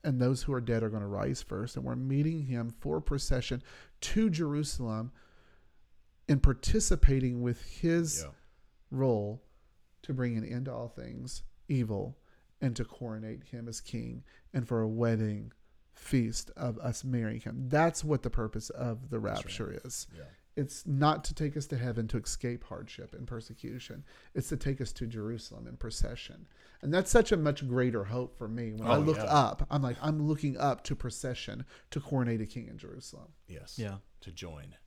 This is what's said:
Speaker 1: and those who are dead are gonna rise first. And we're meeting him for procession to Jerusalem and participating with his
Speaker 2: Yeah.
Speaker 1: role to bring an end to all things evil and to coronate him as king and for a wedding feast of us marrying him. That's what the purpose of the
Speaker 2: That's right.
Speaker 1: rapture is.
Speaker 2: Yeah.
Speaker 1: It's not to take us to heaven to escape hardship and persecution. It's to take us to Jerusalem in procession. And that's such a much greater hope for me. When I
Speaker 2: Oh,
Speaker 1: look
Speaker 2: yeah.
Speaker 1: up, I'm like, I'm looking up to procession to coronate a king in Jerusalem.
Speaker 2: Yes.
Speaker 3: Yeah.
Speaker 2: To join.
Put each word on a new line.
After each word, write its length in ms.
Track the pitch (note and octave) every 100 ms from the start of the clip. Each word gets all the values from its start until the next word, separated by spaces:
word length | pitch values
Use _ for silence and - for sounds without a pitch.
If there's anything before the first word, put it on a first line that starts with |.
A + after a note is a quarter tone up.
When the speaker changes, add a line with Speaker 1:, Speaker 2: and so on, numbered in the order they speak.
Speaker 1:
and 180 | D3+ B2+
those 220 | B2 C3+
who 100 | -
are 80 | C3
dead 220 | A#2 A2+
are 60 | A2
gonna 180 | G#2+ G2+
rise 340 | G2+ G#2 C3
first. 340 | - - B2+ C3+
And 80 | C3
we're 100 | B2
meeting 480 | C3 C#3 D3+ E3 C3+
him 240 | A#2+ A#2 A#2
for 220 | C#3+ D#3
procession 640 | - C#3 - C3 - B2+ - - - -
to 280 | - G#3 A3
Jerusalem 800 | D#3+ D#3+ D3 D3 - A#2+ A2 A#2+ - - - - - - _ - - - _ -
and 160 | C#3+
participating 1000 | - B2+ - A3 - C3 - C3+ B2+ B2
with 200 | B2 A#2
his 580 | - - E3 E3+ E3 C#3+
Speaker 2:
Yeah. 80 | D2+ C#2+ - _ - _ _
Speaker 1:
role 520 | C3 C3+ A2 G#2 A#2 - - _ _ _ _
to 100 | -
bring 240 | C3 B2 A2+
an 80 | A2
end 200 | B2 C3+
to 80 |
all 140 | A#2+ A#2+
things 540 | - A#2+ B2 B2 - - - -
evil 500 | C3+ A2 G2+ G2 - _ - _ _
and 140 | C3 A#2+
to 80 | A#2
coronate 600 | - A#2+ A2 A2 G#2+ -
him 220 | A#2+ A#2
as 140 | A2+
king 420 | - A#2 A#2+ A#2+ - - -
and 140 | C#3 A#2
for 140 | A#2
a 60 | A2
wedding 640 | A2 A#2 A2+ A2 G#2 G#2+ - - - _
feast 580 | - - C3+ A2+ A2+ -
of 260 | - B2 A#2
us 240 | B2+ A#2
marrying 380 | C3 B2 A2+ A2+
him. 260 | A2+ A#2+ B2+
That's 340 | D3 E3 D#3
what 180 | D3+ C#3
the 60 | A#2+
purpose 400 | - A2 A2 -
of 400 | - B2 A2+ C3
the 100 | A#2
Speaker 2:
That's 40 |
right. 220 | G#2 G#2 -
Speaker 1:
rapture 360 | - G#2 -
is. 240 | A#2 - - -
Speaker 2:
Yeah. 80 | C#3 - _ -
Speaker 1:
It's 300 | C#3 - -
not 380 | C3+ D3 D#3 -
to 80 |
take 220 | D3+ D3+ C#3+
us 120 | C#3
to 100 | C3+
heaven 300 | B2 A2+ A2
to 80 | A#2+
escape 480 | - - B2 A#2+ -
hardship 480 | - A2 - -
and 120 | C#3 A#2+
persecution. 800 | A#2+ A2+ A#2+ - B2+ - - C#3+ - -
It's 160 | - C3
to 80 | D3
take 240 | C#3 C3+
us 100 | A#2+
to 140 | - A#2
Jerusalem 600 | A2+ G#2+ A#2 - G#2+ A#2
in 100 | A#2+
procession. 680 | A#2+ A2 - A#2+ - - - - - -
And 120 | C#3+
that's 160 | F3 F#3+
such 200 | A#3+ A3+
a 60 | F#3+
much 280 | D3+ C#3+ C3+
greater 360 | B2 B2+ A#2 G2
hope 300 | A#2 B2+ -
for 100 | A2+
me. 240 | A#2 A2+
When 120 | G#2+ A#2
I 80 | C#3
Speaker 2:
Oh, 20 |
Speaker 1:
look 180 | D3+ C#3+
Speaker 2:
yeah. 60 |
Speaker 1:
up, 420 | A2 D3 A#2+ - -
I'm 120 | C#3+
like, 140 | C3+ B2
I'm 260 | D3+ D3+ D3+
looking 300 | D3+ C#3+ C3
up 260 | C#3+ A#2+ -
to 100 | C#3+
procession 680 | B2 - C3 B2 - G#2+ C3 - -
to 100 | -
coronate 400 | - C3+ A#2+ A2+
a 40 | G#2+
king 220 | B2+ A2+
in 100 | -
Jerusalem. 540 | - - - - - - -
Speaker 2:
Yes. 300 | E2 C2+ -
Speaker 3:
Yeah. 200 | G#2+ G2 - -
Speaker 2:
To 100 | -
join. 420 | E2+ F2 D2+ C#2+ D2